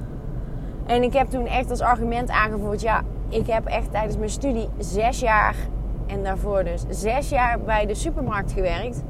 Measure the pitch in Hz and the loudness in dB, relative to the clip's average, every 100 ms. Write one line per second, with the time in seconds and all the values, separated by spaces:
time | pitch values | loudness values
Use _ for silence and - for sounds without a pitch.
0 | - - - - - - - - - 240 | -8 -6 -6 -6 -6 -6 -6 -6 0 2
1 | 247 269 254 262 233 240 247 240 233 233 | 4 4 2 0 0 0 0 0 2 2
2 | 233 233 247 196 214 214 208 202 220 202 | 2 0 0 2 2 0 -2 0 2 0
3 | - - - - - 220 - 226 - 202 | 0 -4 -2 -2 0 0 0 -2 -2 -2
4 | 214 208 214 - 277 226 208 - 165 190 | -2 -2 -2 -2 0 0 -2 -4 -2 2
5 | 226 240 240 214 208 208 - - - - | 2 2 4 6 4 2 -2 -2 -4 -4
6 | - 202 196 185 196 196 170 175 - 180 | -4 -2 -2 -2 0 2 2 -2 -2 -2
7 | 208 254 - 269 247 233 208 214 214 208 | 0 0 2 2 2 2 2 2 2 0
8 | 330 311 269 208 196 - 185 175 240 240 | -2 0 0 -2 -2 0 0 0 -4 -6
9 | - | -8